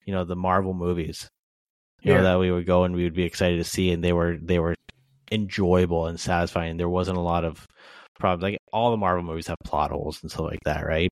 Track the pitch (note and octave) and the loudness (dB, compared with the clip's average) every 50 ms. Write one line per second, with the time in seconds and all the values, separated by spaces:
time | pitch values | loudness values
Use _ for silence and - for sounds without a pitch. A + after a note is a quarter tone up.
0 | _ - G2 F#2 F2+ E2+ F2+ F2+ F2+ F#2 F2+ F#2+ F#2+ F#2 F#2 F2+ F2 F2 F2 E2+ | _ -6 -4 -2 -2 -2 -4 -2 0 2 2 2 2 0 -2 -2 0 0 0 0
1 | D#2+ D#2 D#2 - - - _ _ _ _ _ _ _ _ _ _ _ _ _ _ | -2 -6 -8 -12 -14 -18 _ _ _ _ _ _ _ _ _ _ _ _ _ _
2 | - - - F#2 F#2 F#2 F2+ F#2 F#2 F#2 F2+ F2 F2 F2+ F2+ F2+ F2+ F2+ F2+ F2 | 2 4 4 6 6 6 4 4 4 2 0 0 2 2 4 4 4 4 2 0
3 | F2 F2 D#2+ F2 F2+ E2 - - F#2+ F2+ F2 E2+ E2+ - - - F#2 F2+ F2 E2+ | -2 -2 0 0 -2 -2 0 0 0 2 2 0 -2 -2 -2 0 0 2 2 2
4 | E2 F2 F2 E2+ E2+ E2+ E2+ D2+ E2 E2+ F2+ F2 E2 E2+ E2 - _ - - _ | 2 2 2 2 2 0 0 -2 -2 0 0 2 2 0 -2 -4 _ -14 -20 _
5 | _ _ _ _ _ - A2 A2 G#2 F#2+ - - G2 F2 F2+ F2+ F2+ E2+ E2+ E2 | _ _ _ _ _ -4 -2 -2 -2 -2 -2 0 2 4 4 4 4 4 2 0
6 | E2 E2 E2+ E2 - F#2+ F2+ F2 F2 E2+ - F2+ E2+ E2 E2 E2 F2 F2 F2+ F2+ | -2 -2 -4 -6 -4 -2 0 0 0 0 -2 -2 -4 -4 -4 -4 -2 0 0 0
7 | F2+ F#2+ F#2 F2+ F2 F2 E2+ F2 E2 D#2+ D#2 - - - _ _ - - - - | 0 0 -2 -2 0 0 0 0 0 -2 -6 -8 -14 -20 _ _ -20 -20 -20 -20
8 | - - _ - - F#2+ F2+ E2+ F2+ G2 G2+ - - _ - A2 A#2 A#2+ A#2 G#2+ | -20 -20 _ -2 0 0 0 0 -2 -4 -4 -6 -8 _ -2 0 2 2 2 2
9 | G2+ F2+ F2+ F2+ F2 E2+ D#2+ E2 E2 - E2+ - - - - D2 D2+ D2 D2 D2 | 2 0 0 0 -2 -4 -6 -6 -6 -6 -8 -10 -8 -4 -2 -2 0 0 -2 -4
10 | - D#2 D#2 - - D#2 - - D#2+ D2 D2+ D#2 - D2+ D2+ D2+ D2 D2+ D#2+ D#2+ | -6 -6 -8 -10 -12 -12 -8 -6 -6 -6 -6 -6 -4 -4 -2 -2 -2 -2 0 0
11 | F2 F#2 | 0 0